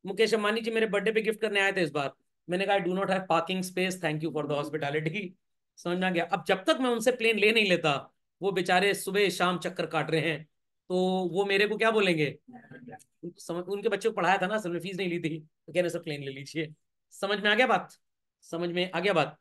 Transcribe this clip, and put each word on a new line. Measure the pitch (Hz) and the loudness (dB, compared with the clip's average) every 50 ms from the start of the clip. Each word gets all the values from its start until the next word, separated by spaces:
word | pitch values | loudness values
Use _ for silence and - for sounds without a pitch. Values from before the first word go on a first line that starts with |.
| _ | _
मुकेश | 185 196 185 226 220 226 | -8 0 2 2 4 4
अंबानी | 220 208 208 220 226 | 2 2 0 0 0
जी | 220 226 | -2 -2
मेरे | 226 226 220 | 0 0 0
बर्थडे | 220 180 202 190 220 | 2 0 0 0 2
पे | 220 220 | 0 0
गिफ्ट | 220 214 220 214 | 0 0 -2 -2
करने | 220 214 202 202 | -2 0 2 4
आए | 196 196 | 2 4
थे | 196 190 | 4 2
इस | 175 147 | 0 0
बार, | 151 151 139 135 - _ _ _ _ _ _ - | 0 -2 -2 -2 -6 _ _ _ _ _ _ -4
मैंने | 175 185 196 | -2 -2 2
कहा, | 190 202 | 2 2
"I | 196 | 2
do | 180 175 | 2 0
not | 185 190 196 | -2 0 0
have | 185 190 190 190 - | 0 0 -2 0 2
parking | 160 165 165 - 185 185 | 0 0 2 0 -4 -4
space, | 185 185 - - 185 185 185 185 | -4 -4 -2 -2 -2 -2 -2 -2
thank | - 156 151 156 | -2 -2 -2 -2
you | 156 165 | -4 -4
for | 143 151 147 | -4 -4 -4
the | 139 147 143 | -2 -2 -4
hospitality।" | 147 151 143 156 147 143 147 156 156 160 156 208 196 175 - _ _ _ _ _ _ _ _ | -4 -4 -4 -4 -4 -2 -4 -2 -4 -2 -4 -6 -8 -10 -14 _ _ _ _ _ _ _ _
समझ | - - 175 175 185 | -10 -6 -4 -2 0
में | 185 | 0
आ | 185 | 0
गया? | 180 170 170 | 0 0 -2
अब | 170 196 196 151 - | -2 -2 -4 0 0
जब | 196 190 190 | -2 0 2
तक | - 320 240 | 0 2 2
मैं | 262 247 | 2 0
उनसे | 240 226 220 247 | 0 2 2 0
प्लेन | 240 240 220 226 226 208 | 0 2 2 2 2 4
ले | 190 214 | 4 4
नहीं | 226 233 214 190 | 4 4 4 4
लेता, | 180 160 151 156 143 135 135 - _ _ _ _ _ _ | 2 2 4 0 0 0 -4 -10 _ _ _ _ _ _
वो | 165 196 | -4 -2
बेचारे | 190 185 180 185 185 180 196 202 190 | 0 0 2 4 4 4 4 4 2
सुबह | 196 - - 185 202 208 190 | 0 -4 -2 2 2 2 2
शाम | - - 180 180 180 170 | 2 2 2 2 2 0
चक्कर | - 180 180 - 170 | -4 -6 -4 -4 -6
काट | 160 - 156 147 156 | -2 -2 -2 0 0
रहे | 160 160 | 0 0
हैं, | 143 165 156 147 156 _ _ _ _ _ _ _ _ _ | 2 0 -2 -4 -8 _ _ _ _ _ _ _ _ _
तो | 180 185 185 185 185 185 185 175 | 0 0 2 2 2 0 -2 -2
वो | 160 185 202 | 0 0 0
मेरे | 196 196 196 208 208 | 2 4 2 2 2
को | 220 | 2
क्या | 214 220 226 | 2 2 2
बोलेंगे? | 220 214 202 185 175 156 151 135 127 - _ - - - - - - - 123 120 - - - _ _ _ - | 4 4 4 4 4 2 0 -2 -2 -8 _ -20 -20 -20 -20 -20 -20 -20 -18 -18 -18 -18 -20 _ _ _ -14
समझ, | 175 175 _ - - 170 175 180 | -14 -14 _ -10 -8 -8 -8 -6
उनके | 185 202 202 208 226 | -6 -8 -4 -2 -2
बच्चे | 202 190 190 226 | -2 0 -2 -2
को | 220 | -2
पढ़ाया | 202 175 165 190 190 | 0 2 2 2 2
था | 180 | 2
ना, | 185 214 | -2 -2
असल | 214 208 175 | -4 -4 -4
में | 170 170 | -6 -4
फीस | 156 196 190 | -6 -6 -6
नहीं | 180 196 180 | -4 -2 -2
ली | 170 175 | -2 -2
थी, | 170 160 156 160 - _ _ _ _ | -4 -4 -6 -6 -10 _ _ _ _
तो | - | -4
कहने, | 151 175 180 170 | 0 0 0 0
"सर, | 170 170 | -2 -4
प्लेन | 175 160 147 143 | -6 -6 -8 -6
ले | 139 139 | -8 -10
लीजिए।" | 135 139 139 - - 156 156 156 156 _ _ _ _ _ _ _ | -10 -10 -14 -8 -6 -6 -6 -6 -10 _ _ _ _ _ _ _
समझ | - - - 196 202 208 196 | -10 -6 -2 -2 -2 0 2
में | 208 | 2
आ | 208 | 4
गया | 214 254 | 4 4
बात? | 240 214 180 185 - - _ _ _ _ _ _ _ _ _ | 4 4 0 0 -6 -18 _ _ _ _ _ _ _ _ _
समझ | _ - - 165 175 175 | _ -10 -6 -4 -4 -2
में | 170 180 180 185 160 | 0 -2 -2 -2 -2
आ | 165 | 0
गया | 180 202 | 0 2
बात? | 196 165 143 147 - _ | 4 4 2 0 -2 _